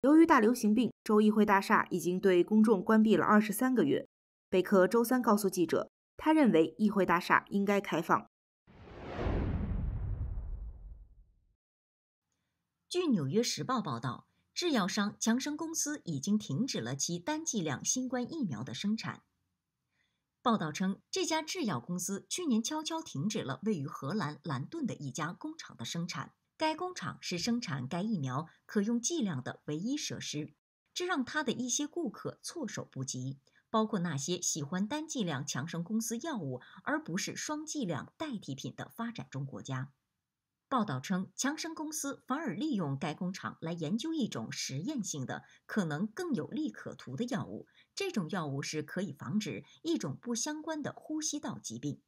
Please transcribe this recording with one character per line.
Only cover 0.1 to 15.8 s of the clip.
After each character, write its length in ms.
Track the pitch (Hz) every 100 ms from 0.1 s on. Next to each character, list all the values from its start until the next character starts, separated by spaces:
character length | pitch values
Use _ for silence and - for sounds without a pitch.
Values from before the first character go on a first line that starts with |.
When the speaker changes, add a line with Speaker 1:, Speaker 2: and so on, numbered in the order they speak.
| 311
Speaker 1:
于 100 | 330
大 140 | 285
流 140 | 214
行 200 | 247 208
病， 200 | 214 233 -
州 160 | - 214
议 100 | 214
会 160 | 214 208
大 140 | 196
厦 260 | 196 202 -
已 100 | 180
经 220 | 170 185
对 200 | 196 180
公 220 | 175 214
众 180 | 220 196
关 220 | 175 220
闭 140 | 220 180
了 80 | -
二 160 | 214
十 100 | 214
三 240 | 196 262 247
个 80 |
月。 240 | 147 135 - _ _ _ _
贝 140 | 190
克 240 | 180 196 180
周 160 | 233
三 180 | 233 254
告 140 | 247 208
诉 140 | 196
记 160 | 185 165
者， 260 | 113 - _ _ -
他 160 | 311
认 220 | 311 254
为 200 | 165 160 -
议 120 | 214
会 160 | 202 180
大 140 | 175
厦 240 | - - -
应 160 | 202 202
该 160 | 202
开 200 | 202 160
放。 280 | 170 175 - _ _ _ _ - - - - - - - - - - - - - - - - - - - - - - - - - _ _ _ _ _ _ _ _ _ _ _ _ _ _ _ _ _
Speaker 2:
据 200 | 359 349
《纽 200 | 208 135
约 160 | 190
时 220 | 233 - 151
报》 160 | 254
报 180 | 160 117
道， 260 | 127 - _ _ _
制 180 | - 349
药 160 | 254 190
商 300 | 208 202 208
强 180 | - 240
生 200 | 294 302
公 180 | 320
司 260 | 320